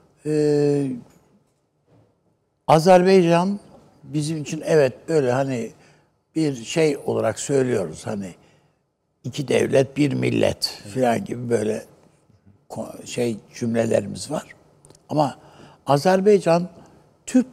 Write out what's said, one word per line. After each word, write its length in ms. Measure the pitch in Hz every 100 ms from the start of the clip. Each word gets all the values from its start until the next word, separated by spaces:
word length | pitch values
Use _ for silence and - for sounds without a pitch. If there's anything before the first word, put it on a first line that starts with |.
| _ _ 151
Ee, 640 | 151 147 147 147 143 139 123 - _ _ _ _ _ _ _ _ _ _ _ _ _ _ _ -
Azerbaycan 920 | 156 170 180 185 190 170 170 190 202 - - _ _
bizim 400 | 139 147 147 156
için 200 | 139 156 -
evet 420 | 160 131 - -
böyle 240 | 160 127
hani 380 | 127 135 123 113 - _ _ _ _ _ 160
bir 180 | 156
şey 420 | 127 113 165 156 139 -
olarak 320 | 113 110 107
söylüyoruz. 680 | - 139 127 117 82 82 113
Hani 280 | 107 92 - _ _ _ _ _ _ _ _
iki 240 | 123 131 131
devlet, 480 | 113 110 127 131 -
bir 160 | 147
millet 540 | 127 123 117 101 101 -
filan 580 | - 104 131 123 113
gibi 260 | 95 120 120
böyle 320 | 113 107 107 - _ _ _ _ _ _ _ _
ko-, 360 | - - - -
şey 300 | 123 120 104 -
cümlelerimiz 760 | - 120 113 113 110 101 98 -
var. 240 | - - - _ _ - _ -
Ama 280 | 147 139 - - - - - -
Azerbaycan 800 | 143 185 190 196 202 165 170 175 - - - _ _ -
Türk 200 | 254 247